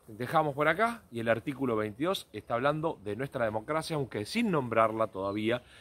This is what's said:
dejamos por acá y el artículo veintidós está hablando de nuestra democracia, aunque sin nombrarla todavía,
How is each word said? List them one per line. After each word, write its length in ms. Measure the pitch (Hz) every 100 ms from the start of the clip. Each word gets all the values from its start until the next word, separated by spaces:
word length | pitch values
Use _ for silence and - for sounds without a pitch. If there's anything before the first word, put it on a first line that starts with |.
| -
dejamos 460 | 107 120 160 151
por 140 | 135 151
acá 340 | 170 226 233 -
y 80 | 117
el 100 | 117
artículo 460 | 113 147 131 131 110
veintidós 520 | 107 101 170 190 -
está 220 | - -
hablando 460 | 120 139 156 160 -
de 120 | 101 104
nuestra 300 | 135 131 113
democracia, 500 | 107 117 156 156 156
aunque 280 | 131 110
sin 280 | 104 226 233
nombrarla 560 | 156 123 113 110 110 110
todavía, 560 | 95 98 104 107 120 - -